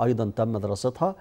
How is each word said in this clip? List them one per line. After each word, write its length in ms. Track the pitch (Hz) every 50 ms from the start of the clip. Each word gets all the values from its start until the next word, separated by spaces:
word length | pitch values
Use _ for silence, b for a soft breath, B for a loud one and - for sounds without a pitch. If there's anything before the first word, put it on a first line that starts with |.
| 117
ايضا 280 | 120 123 110 113 104 98
تم 220 | - 110 117 113
دراستها. 580 | 104 98 101 101 - - 127 127 - 165 190 190 B